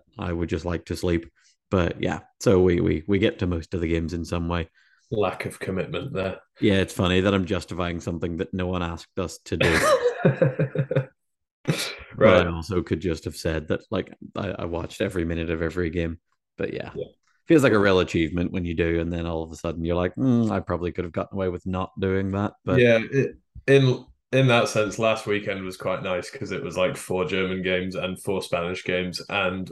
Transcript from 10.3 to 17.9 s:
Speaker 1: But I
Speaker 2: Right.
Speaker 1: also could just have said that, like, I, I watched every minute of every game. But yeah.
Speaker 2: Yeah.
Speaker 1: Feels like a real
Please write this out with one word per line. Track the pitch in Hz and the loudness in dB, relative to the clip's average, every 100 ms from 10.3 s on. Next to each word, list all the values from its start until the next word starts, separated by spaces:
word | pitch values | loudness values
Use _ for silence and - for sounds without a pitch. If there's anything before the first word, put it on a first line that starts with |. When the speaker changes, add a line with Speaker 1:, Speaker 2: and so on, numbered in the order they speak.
| - 147 - 143 - 135 135 - _ _ _ _ _ - - - - - 104 | 4 2 2 -2 -2 -2 -2 -4 _ _ _ _ _ -4 -4 -4 -8 -10 4
Speaker 1:
But | 107 | 8
I | 90 | 8
Speaker 2:
Right. | 87 | 4
Speaker 1:
also | 82 80 90 | -2 -2 -2
could | - 85 | -2 -2
just | 87 78 | -2 -4
have | - - | -6 -6
said | 85 78 78 | -4 -2 -2
that, | 98 - | -6 -2
like, | 95 - - - - | -4 -6 -12 -12 -6
I, | 95 | -6
I | - | -4
watched | 85 85 87 - | -6 -6 -6 -4
every | 101 92 | -2 -2
minute | 82 82 82 | -2 -2 -2
of | 82 | -2
every | 82 90 87 | -2 -2 -2
game. | 87 82 85 _ _ _ - | -2 -2 -6 _ _ _ -8
But | - | -6
yeah. | - - | -6 -8
Speaker 2:
Yeah. | - - _ _ _ - | -10 -12 _ _ _ 4
Speaker 1:
Feels | 160 | 6
like | 131 | 6
a | 107 | 6
real | 101 | 6